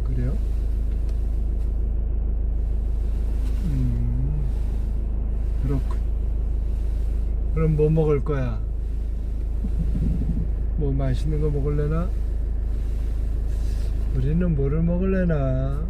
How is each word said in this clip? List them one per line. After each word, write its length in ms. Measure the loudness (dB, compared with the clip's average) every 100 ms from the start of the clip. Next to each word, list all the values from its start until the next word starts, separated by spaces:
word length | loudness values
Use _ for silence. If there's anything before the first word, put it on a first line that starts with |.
그래요? 340 | -2 0 0 0 0 0 0 0 0 0 -2 0 0 0 0 0 0 0 0 0 0 0 0 0 0 0 0 0 0 0 0 0 0 0 0 0 0
음. 640 | 2 2 2 0 0 0 0 0 0 -2 -2 -2 -2 -2 -2 -2 -2 -2 0
그렇군. 360 | 0 0 0 -2 0 0 0 0 0 -2 -2 -2 -2 -2 0 0 0 0 0
그럼 220 | 2 2 4
뭐 140 | 4
먹을 340 | 4 4 2
거야? 440 | 2 0 0 -2 -2 -4 -2 -4 -4 -4 -4 -2 -2 -2 -2 0 0 2 2 2 0 0 0 -2 0 0
뭐 140 | 0
맛있는 500 | 2 2 2 0 0
거 80 | 0
먹을래나? 580 | 0 0 0 2 0 0 0 -2 0 0 0 0 -2 -2 -2 -2 -2 0 0 0 0 0 0 -2 0 0 0
우리는 400 | 2 2 2 2
뭐를 280 | 2 2
먹을래나? 1000 | 2 2 2 2 2 2 2 0 0 0 -2